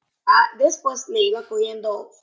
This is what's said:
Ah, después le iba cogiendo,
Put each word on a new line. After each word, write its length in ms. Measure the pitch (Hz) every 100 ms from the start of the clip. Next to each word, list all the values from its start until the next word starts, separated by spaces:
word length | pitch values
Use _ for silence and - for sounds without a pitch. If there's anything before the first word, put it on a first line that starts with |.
| _ _ -
Ah, 220 | 208 - 220
después 520 | 285 - 269 254 -
le 120 | 220
iba 220 | 202 226 226
cogiendo, 600 | 214 220 220 214 208 - _